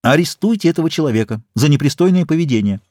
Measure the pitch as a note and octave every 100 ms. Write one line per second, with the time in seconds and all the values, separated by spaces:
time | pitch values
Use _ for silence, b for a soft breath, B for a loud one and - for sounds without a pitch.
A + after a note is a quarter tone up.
0 | C3 D3 F3 - G#3 A3 E3+ E3+ D#3+ -
1 | D3+ A2 A2 A2 _ - D3 C#3+ D3 -
2 | F3+ F#3 D3+ D#3+ D#3+ A#2 G2+ G2 _